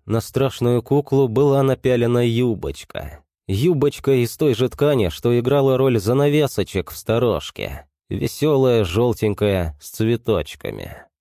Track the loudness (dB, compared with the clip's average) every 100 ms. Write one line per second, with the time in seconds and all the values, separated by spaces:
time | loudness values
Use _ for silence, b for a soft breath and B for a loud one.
0 | -4 -4 -2 -2 -2 0 0 0 0 -2
1 | 2 0 2 2 2 2 2 0 0 2
2 | 2 2 2 2 0 -2 -6 -10 -12 -12
3 | -12 -16 _ _ -6 -2 0 2 0 0
4 | 0 2 0 0 0 2 0 0 0 2
5 | 0 -2 0 0 2 2 4 2 2 2
6 | 2 2 2 2 0 -2 -4 -4 -8 -8
7 | -2 0 2 0 -4 -10 -10 -10 -14 _
8 | _ -6 -4 -2 0 2 4 2 2 0
9 | 0 0 -2 0 0 0 -2 -6 -14 -4
10 | 0 0 0 -2 -2 -10 -12 -10 -12 -16
11 | -20 _